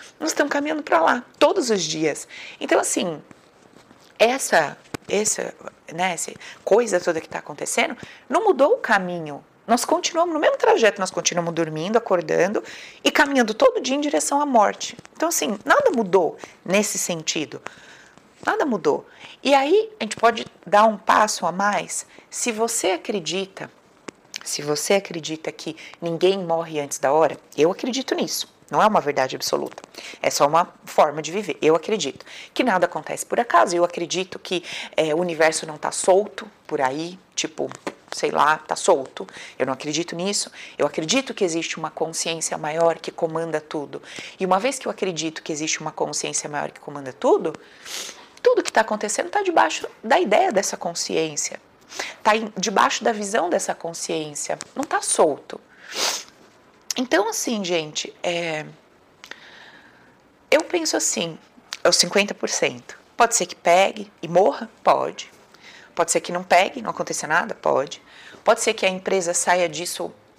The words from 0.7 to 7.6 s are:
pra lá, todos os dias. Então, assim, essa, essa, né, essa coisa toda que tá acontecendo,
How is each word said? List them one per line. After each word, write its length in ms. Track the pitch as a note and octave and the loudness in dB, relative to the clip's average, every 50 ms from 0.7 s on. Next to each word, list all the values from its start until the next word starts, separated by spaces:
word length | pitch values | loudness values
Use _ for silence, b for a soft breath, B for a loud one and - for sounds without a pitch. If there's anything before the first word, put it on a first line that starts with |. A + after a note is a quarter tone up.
| D#4 D4 | -4 -4
pra 200 | D4+ - F4+ E4 | 0 2 2 4
lá, 200 | D#4+ C4+ B3+ B3 - - _ _ | 4 4 2 0 -2 -8 _ _
todos 300 | D4 D#4 G4 G4 C4+ A#3 | 4 4 4 2 0 0
os 140 | G#3+ F#3 | 0 0
dias. 440 | D#3+ D#3 D#3+ D#3 D#3 D3 - - - B B B B B B B | 0 -2 -2 -2 -2 -2 -2 -4 -8 B B B B B B B
Então, 220 | - - E4 - | -2 0 0 2
assim, 400 | - - - D4 G#3+ F3 D#3 D3+ - _ - - _ _ _ _ _ _ _ - - _ - _ - - _ - | 2 0 -2 -2 -2 -4 -6 -8 -12 _ -20 -20 _ _ _ _ _ _ _ -20 -20 _ -20 _ -20 -20 _ 4
essa, 600 | G#3+ A#3 C4 C4 - - A3 E3 D3 C#3 - - - - - - _ | 4 4 4 0 -2 2 2 2 2 2 -4 -12 -14 -14 -14 -14 _
essa, 480 | - F#3 G3+ G#3+ - - - - - - - - - - _ _ - | -2 -2 0 0 0 -2 -2 -6 -8 -10 -12 -16 -18 -18 _ _ -12
né, 200 | D#3 E3 F#3 F#3 | -6 -4 -2 -2
essa 200 | E3+ D#3 - - - B B B B B - | -2 -4 -8 -10 -12 B B B B B 2
coisa 340 | - D4 B3 A#3+ G#3+ F#3+ F3+ | 4 4 4 4 4 0 0
toda 220 | - F#3 D#3+ D#3+ | 0 0 -2 -2
que 80 | - - | -6 -8
tá 120 | - E3 | -10 -10
acontecendo, 540 | - - F#3 - | -10 -12 -10 -8